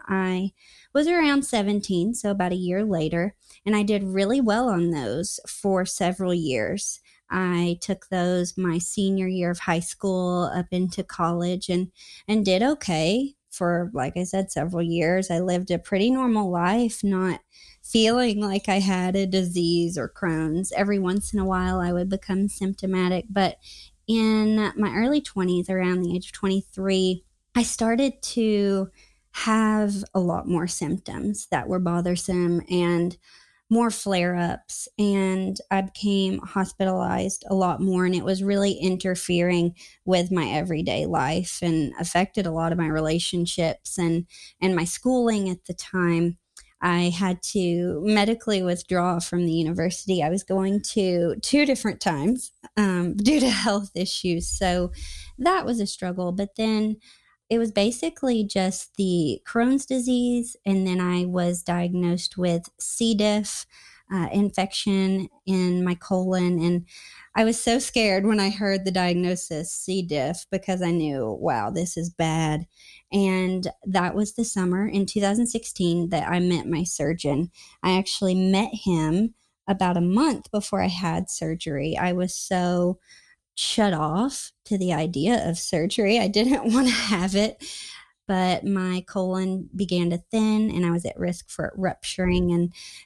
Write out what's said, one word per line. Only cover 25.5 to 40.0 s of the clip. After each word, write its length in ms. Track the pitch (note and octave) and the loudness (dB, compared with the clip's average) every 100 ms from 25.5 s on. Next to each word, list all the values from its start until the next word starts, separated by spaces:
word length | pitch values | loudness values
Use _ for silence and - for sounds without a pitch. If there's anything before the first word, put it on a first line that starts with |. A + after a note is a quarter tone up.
| F3+ F#3+ | 0 0
around 320 | F#3 F3+ F3+ | 0 0 0
the 140 | F3 F3+ | -2 -4
age 120 | - | -6
of 40 | |
twenty-three, 920 | - G3 F#3+ - F#3+ F#3+ F#3+ F#3 F3+ - _ _ A#3+ | -4 -2 0 -4 -4 0 2 2 -2 -8 _ _ -2
I 60 | |
started 600 | A#3 - A3+ A#3 C#4 C#4 | 0 0 0 2 0 -2
to 680 | - A#3+ A3 G#3 G3+ G3 F#3+ - _ _ _ | -6 0 2 2 2 0 -2 -10 _ _ _
have 640 | - A3 A3 G#3+ G#3+ G#3 G3+ - F#3+ | -6 0 2 4 2 0 -2 -2 0
a 40 | |
lot 280 | F3 E3+ - | 0 -2 -2
more 200 | E3+ F3 | -2 -2
symptoms 800 | - D3 F#3+ - - G#3 G#3 - | -4 -4 -4 -6 -6 -4 -6 -4
that 160 | C#3 - | -2 -2
were 120 | F#3 | -2
bothersome 840 | F3+ E3+ F3+ F3 - F3+ F3 E3+ - | 0 0 0 -2 -2 0 0 0 0
and 440 | F3+ F3 E3+ F3 - _ - _ _ - | 0 2 2 0 -4 _ -20 _ _ 0
more 200 | A3+ A#3 | 2 2
flare-ups, 960 | G#3 G3+ F#3 F3 F3 E3+ - - - - - | 0 -2 0 0 0 -2 -4 -10 -14 -8 0
and 600 | G#3 G3 F#3+ F#3+ F#3+ F#3+ - | 2 2 2 0 -2 -6 -2
I 120 | G3 | -2
became 580 | F#3+ - G#3 G3 F#3+ F#3+ | -2 -2 0 2 0 -2
hospitalized 1040 | F#3+ G3 F#3 - F#3+ F#3 - F#3+ F#3+ - - | -4 -4 -2 -2 0 0 -2 -2 -2 -6 -2
a 60 | |
lot 260 | F#3+ F3+ D3+ | 0 0 0
more, 240 | F#3+ F3+ | 0 2
and 120 | F3+ F3+ | 2 0
it 80 | |
was 180 | D#3+ F#3+ | 0 -2
really 300 | G3 G3+ G3+ | 0 2 2
interfering 1040 | - F#3 F#3 F#3+ F3+ - F3 F3 F3 E3+ - - - | 0 0 0 -2 -2 0 2 4 2 2 -2 -14 -8